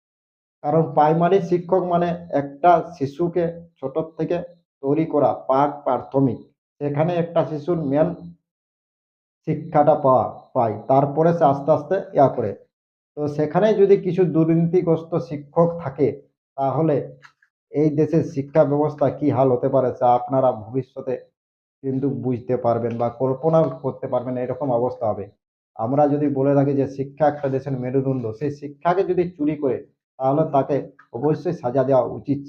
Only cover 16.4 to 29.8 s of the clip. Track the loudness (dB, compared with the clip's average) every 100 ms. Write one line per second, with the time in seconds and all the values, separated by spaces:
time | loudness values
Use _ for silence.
16.4 | _ -4 -2 0 2 0 -2 -12 -20 _
17.4 | _ _ _ 0 0 2 2 2 0 -4
18.4 | -2 2 2 2 0 0 -2 0 0 2
19.4 | 2 2 2 0 0 0 2 2 0 0
20.4 | 0 0 -6 -8 -8 -10 -8 -8 -10 _
21.4 | _ _ _ _ -6 -4 -4 -4 -4 -4
22.4 | -2 -2 0 -2 -2 -4 -4 -2 -4 -2
23.4 | 0 2 0 -2 -8 -8 -4 -4 -4 -6
24.4 | -6 -6 -2 0 -2 -2 -4 -4 -8 _
25.4 | _ _ _ -8 -2 2 2 2 0 0
26.4 | 2 2 2 0 -2 -4 -8 0 0 0
27.4 | -4 -4 -4 -6 -2 -2 0 -2 -4 -6
28.4 | -8 -8 -14 -6 -2 0 0 0 -2 -2
29.4 | -4 -2 -2 -4